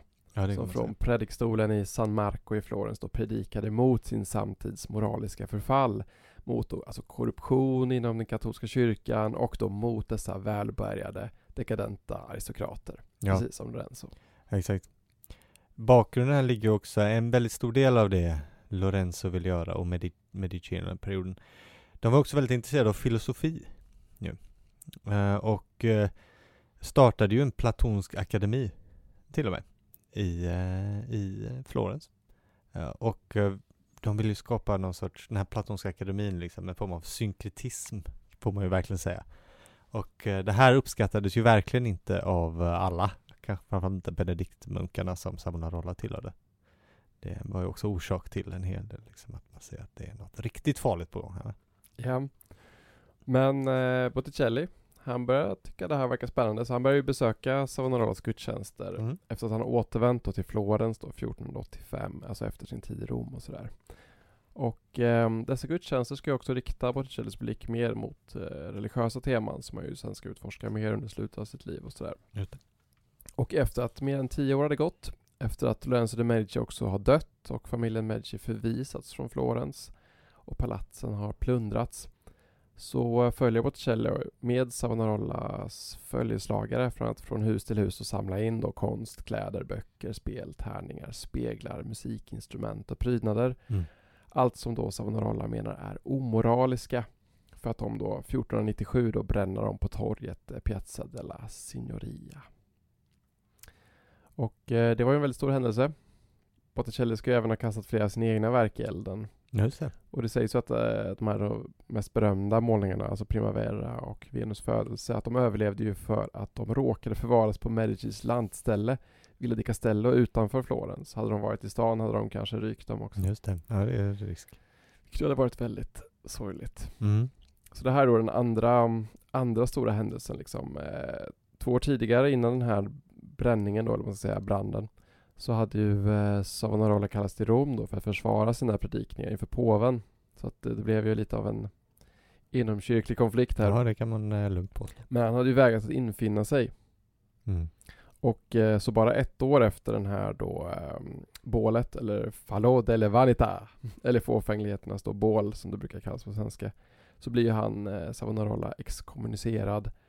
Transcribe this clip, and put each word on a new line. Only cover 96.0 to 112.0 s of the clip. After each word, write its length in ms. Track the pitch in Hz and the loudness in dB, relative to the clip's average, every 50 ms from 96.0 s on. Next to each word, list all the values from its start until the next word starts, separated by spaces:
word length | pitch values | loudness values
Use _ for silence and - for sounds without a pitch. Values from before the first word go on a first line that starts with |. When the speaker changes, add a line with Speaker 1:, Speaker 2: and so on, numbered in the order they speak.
| - | -6
Speaker 2:
omoraliska, 1000 | - 135 135 135 120 110 113 113 117 117 123 127 127 127 120 - - - 120 117 - _ _ _ _ _ _ _ _ - | -4 -4 -2 -2 2 2 4 4 6 6 4 4 2 2 -2 -4 -4 -4 -4 -4 -6 _ _ _ _ _ _ _ _ -20
för 180 | - - 117 | -10 -6 -6
att 80 | 110 - | -6 -4
de 200 | - 110 113 - | -4 -6 -4 -4
då 240 | - 104 101 - - - | -4 -4 -4 -6 -6 -4
fjortonhundranittiosju 840 | - 131 110 - - 110 107 107 104 - 104 - - 127 120 113 | -4 -4 -2 0 -2 0 0 0 -2 -2 -4 0 2 2 2 4
då 120 | 107 107 107 | 2 0 -2
bränner 400 | - - 104 98 95 95 107 107 | 0 0 0 0 0 -2 -2 -2
dem 160 | 107 101 98 | -2 -2 -2
på 100 | - 101 | -2 -2
torget, 600 | - 110 107 110 107 - - 95 - - _ - | -2 -2 -2 -2 -4 -4 -6 -10 -10 -12 _ -14
eh, 80 | - 117 | -14 -6
Piazza 480 | - - 107 95 - - - - - | -4 -4 -4 -4 -6 -10 -12 -12 -12
della 420 | - - 117 - - - - - - | -10 -10 -12 -12 -12 -12 -12 -14 -14
Signoria. 920 | - - - - - 123 117 - - - - - - - - - - 143 - - - _ _ _ _ _ _ _ _ _ _ _ _ _ _ _ _ _ _ _ _ _ - - - _ _ _ _ _ _ _ _ _ _ _ _ | -14 -14 -16 -12 -12 -10 -10 -8 -8 -8 -10 -10 -12 -12 -16 -18 -18 -20 -20 -20 -20 _ _ _ _ _ _ _ _ _ _ _ _ _ _ _ _ _ _ _ _ _ -20 -20 -20 _ _ _ _ _ _ _ _ _ _ _ _
Och, 380 | - 117 110 - _ _ - 123 | -4 -4 -4 -4 _ _ 0 2
eh, 240 | 117 117 117 117 | 4 6 4 4
det 80 | 110 120 | 4 4
var 80 | 127 139 | 4 4
ju 40 | |
en 40 | 147 147 | 4 4
väldigt 140 | 139 120 | 0 0
stor 140 | - 139 139 | 0 0 0
händelse. 420 | 135 135 123 117 107 117 131 151 151 - _ _ _ _ _ _ _ _ _ _ _ _ _ _ _ | 2 2 2 2 2 2 2 2 0 -6 _ _ _ _ _ _ _ _ _ _ _ _ _ _ _
Botticelli 420 | - 120 117 - - 123 117 113 | -6 -6 -4 -2 0 0 0 0
ska 140 | 107 - 127 | 0 2 4
ju 60 | 123 | 4
även 140 | 120 110 113 | 4 4 2
ha 60 | 113 | 0
kastat 300 | - - 113 101 110 101 | 0 0 -2 -2 -4 -4
flera 180 | - - 110 107 | -2 2 2 2
av 40 | 101 | 2
sina 180 | - 113 113 | 2 2 2
egna 240 | 113 110 110 107 113 | 2 4 4 2 4
verk 300 | 123 123 113 104 - - | 4 4 4 4 0 -4
i 20 | - | -6
elden. 440 | - - 90 104 95 95 107 107 104 - _ _ _ - | -4 -6 -6 -6 -8 -8 -8 -10 -12 -14 _ _ _ 0
Speaker 1:
Just 280 | 101 104 117 - - | 2 2 2 2 -2
det. 100 | 160 135 - - - - | -6 -8 -8 -10 -16 -8
Speaker 2:
Och 120 | - 139 117 | -6 -4 -4
det 60 | 113 | 0
sägs 260 | - 123 117 110 - | 2 2 2 2 2
ju 40 | 123 | 0
att, 120 | - - | 0 2
eh, 400 | 120 117 113 113 113 107 110 - 98 - | 0 2 2 2 0 0 -2 -4 -4 -2
de 80 | 110 107 | -2 -2
här 100 | 104 104 | 0 0
då 280 | 104 104 110 107 - - - _ - | 0 -2 -2 -4 -6 -10 -16 _ -14
mest 260 | - 120 107 | -6 -6 -4